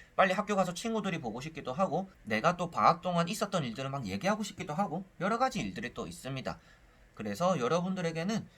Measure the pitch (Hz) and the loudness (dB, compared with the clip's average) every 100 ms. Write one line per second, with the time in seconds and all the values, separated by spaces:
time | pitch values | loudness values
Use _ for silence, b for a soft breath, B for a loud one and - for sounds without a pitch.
0 | B - 190 185 190 196 175 170 226 220 | B 4 4 4 0 2 2 0 -2 -2
1 | 196 165 117 113 151 147 113 127 190 156 | -2 -4 -4 -6 -8 -8 -6 0 0 0
2 | 190 - 110 107 151 180 170 107 110 170 | -4 -10 -2 2 2 2 -2 6 6 6
3 | 180 175 170 226 214 190 127 110 135 139 | 2 2 2 0 0 0 -2 -4 -4 -4
4 | 101 98 185 214 208 - - 151 202 185 | -2 0 2 0 -2 -6 -6 -2 -2 -2
5 | 190 - 185 226 262 220 104 90 117 - | -6 -4 0 2 2 0 -4 -4 -8 -6
6 | 85 85 127 135 101 - b b b b | -8 -8 -8 -6 -6 -8 b b b b
7 | b - 107 101 180 165 120 170 180 185 | b -8 -6 0 2 2 2 2 0 -2
8 | 165 160 180 220 - | -2 -2 -2 -2 -4